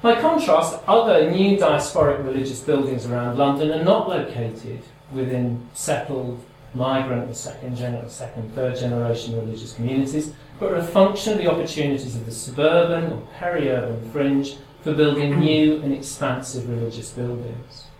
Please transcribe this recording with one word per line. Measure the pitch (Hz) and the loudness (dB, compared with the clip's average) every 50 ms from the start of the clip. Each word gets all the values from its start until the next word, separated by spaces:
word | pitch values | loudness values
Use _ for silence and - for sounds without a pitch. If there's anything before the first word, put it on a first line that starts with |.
By | - 233 233 - | 6 6 4 6
contrast, | - 311 330 302 - 185 156 165 165 - - - - 185 | 6 4 4 4 4 4 4 4 4 2 -4 -4 2 4
other | 208 233 233 214 185 160 151 165 | 4 6 6 6 6 6 6 4
new | 180 190 196 196 196 | 4 4 4 4 6
diasporic | - 180 156 147 - - - - 175 151 143 143 135 135 | 4 4 4 4 2 -2 -2 2 2 4 4 2 0 -2
religious | 131 131 135 127 - 123 - | -2 -2 -2 -2 -4 -6 -6
buildings | - 151 147 139 139 131 127 117 110 | 0 0 2 2 2 0 -2 -4 -4
around | 120 120 120 123 123 120 139 | -2 -4 -2 -2 -2 0 2
London | 139 139 139 - 156 151 | 2 2 4 2 0 0
are | 160 160 165 | 0 0 0
not | 190 214 - 202 190 | 0 0 -2 -2 -2
located | 180 156 139 - - 120 113 113 110 - - - - - - - - - - - | -2 -4 -4 -6 -6 -6 -6 -6 -8 -10 -12 -12 -14 -14 -14 -20 -20 -20 -20 -10
within | 135 131 127 127 127 123 123 120 117 120 - - - | -6 -6 -4 -2 -2 -2 -2 -2 -4 -6 -8 -14 -12
settled | - - 160 147 - - - 139 127 123 120 120 - - - - - - - - | -10 -4 -4 -4 -4 -4 -6 -6 -6 -6 -6 -10 -12 -14 -20 -20 -20 -20 -12 -4
migrant | 123 127 131 135 135 127 127 123 120 117 - | -2 0 0 0 0 0 -2 -2 -4 -4 -6
or | - | -10
second | - - 117 - - 139 127 123 | -10 -12 -12 -12 -12 -10 -10 -8
gener-, | 117 123 123 120 117 117 120 | -6 -6 -6 -6 -6 -8 -12
second, | - - 123 117 - 117 113 110 - | -12 -12 -12 -12 -10 -10 -10 -8 -4
third | 135 127 127 120 | -2 -2 -2 -2
generation | - 123 120 120 117 117 117 117 - - 117 113 | -2 -2 -2 -2 0 0 0 -2 -2 -2 -4 -6
religious | 113 110 110 113 110 - - - | -4 -4 -6 -8 -10 -12 -14 -8
communities, | - 117 123 131 135 139 135 151 151 151 - - - - - - - | -6 -4 -2 0 0 0 0 -2 -4 -4 -6 -10 -16 -20 -20 -8 -4
but | 196 190 | -2 -2
are | 185 | 0
a | 170 165 | -2 -2
function | 170 - 202 190 202 202 - - 220 208 | 2 6 6 6 6 4 0 -2 -2 0
of | 190 | 2
the | 175 170 | 2 2
opportunities | 160 170 160 - - 151 147 139 135 127 - 123 113 | 2 2 -2 -4 -2 -2 0 0 0 -2 -4 -6 -8
of | 117 113 | -8 -8
the | - | -8
suburban | - - - - 123 143 147 156 165 175 170 170 165 165 165 160 | -10 -10 -10 -8 -2 2 2 4 6 6 4 4 2 -2 -2 -4
or | - - - - - - | -6 -8 -10 -14 -14 -6
peri-urban | 180 175 175 156 143 135 127 123 - 117 113 113 113 - | -6 -4 -2 0 0 0 0 0 -2 -4 -6 -8 -8 -6
fringe | - 147 139 139 139 139 139 - - - - - - - | -2 0 2 2 2 2 0 -2 -8 -14 -18 -20 -20 -6
for | - 156 147 | -4 -2 4
building | 147 151 147 139 143 143 143 143 - | 4 4 4 4 2 0 2 4 4
new | 151 156 156 156 156 156 151 151 | 4 4 6 6 6 4 4 2
and | 147 139 | 0 -2
expansive | 135 - - - - - 143 127 127 127 - - - 123 117 120 | -4 -4 -6 -10 -6 -4 -2 -2 -2 -4 -6 -8 -8 -8 -6 -4
religious | 117 117 113 113 - 117 110 - | -4 -4 -4 -6 -6 -10 -12 -12
buildings. | - 123 123 120 120 117 117 113 117 120 123 - - - - - - | -10 -8 -6 -6 -6 -8 -10 -10 -12 -12 -14 -16 -20 -20 -20 -20 -20